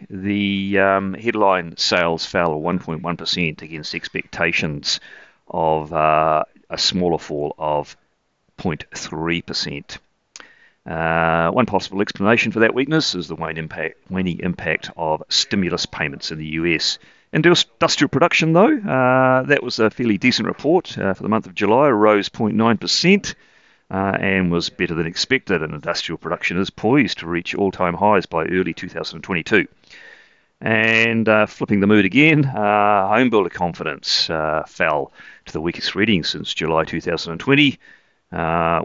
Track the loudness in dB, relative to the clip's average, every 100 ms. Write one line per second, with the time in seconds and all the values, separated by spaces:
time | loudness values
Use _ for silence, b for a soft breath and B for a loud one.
0 | -14 -8 -2 0 0 0 0 2 4 2
1 | 0 -4 -4 2 2 2 -2 -4 0 2
2 | 0 -2 -2 0 0 -2 -2 -4 -4 -6
3 | -4 -6 -4 -4 -4 -6 -14 -14 -10 -10
4 | -10 -10 -10 -4 -2 0 -4 -6 -6 -6
5 | B B B B -10 -2 0 0 -2 0
6 | 2 4 2 0 -2 _ -12 -4 -2 0
7 | 0 -2 -4 -6 -6 -6 -4 -2 -4 -14
8 | _ _ _ _ _ -8 -6 -6 -10 -14
9 | -10 -6 -2 -2 -4 -8 -8 -10 -14 -18
10 | _ _ _ -20 B B B B -10 -4
11 | 0 2 2 2 2 0 0 -2 -4 -4
12 | -4 -2 2 2 0 2 2 2 0 0
13 | 0 -4 -8 -8 -8 -8 -10 -8 -8 -10
14 | -8 -4 -4 -2 -4 -4 -2 -2 -4 -6
15 | -4 -4 -2 -4 0 -2 0 -2 -6 -6
16 | -6 -6 -10 -8 -6 -2 0 0 -2 -6
17 | b b b 2 4 2 0 -2 0 2
18 | 0 2 2 2 4 6 4 2 0 2
19 | 4 6 6 4 2 0 0 2 2 2
20 | 0 2 2 2 -2 -2 0 0 0 -4
21 | -4 -2 -2 -2 -2 -2 2 4 4 6
22 | 6 6 2 -2 -2 2 2 2 0 0
23 | 4 4 2 -12 b b b b b -2
24 | 0 0 0 2 2 0 -2 -4 -4 -2
25 | -4 -4 -2 -2 0 -2 -2 -8 -6 -6
26 | -6 -8 -6 -6 -4 -2 -4 -2 0 2
27 | 2 -2 -6 -6 -4 -2 -2 0 -2 2
28 | 2 2 0 -4 -2 0 -2 -4 -10 -10
29 | -10 -10 -6 -6 2 2 2 _ B B
30 | B B B B B -8 -2 2 2 4
31 | 2 2 4 4 4 -2 -2 2 6 6
32 | 4 4 4 4 2 0 2 4 4 4
33 | 2 2 4 2 0 -2 -4 -4 -8 -6
34 | -4 -2 0 -2 -2 -2 -4 -2 0 0
35 | -4 B B B -10 -6 -4 -4 -6 0
36 | 2 2 0 -8 -8 -6 -2 0 0 -4
37 | -4 -6 -6 -8 0 4 2 0 b b
38 | b b -12 -6 -2 0 2 0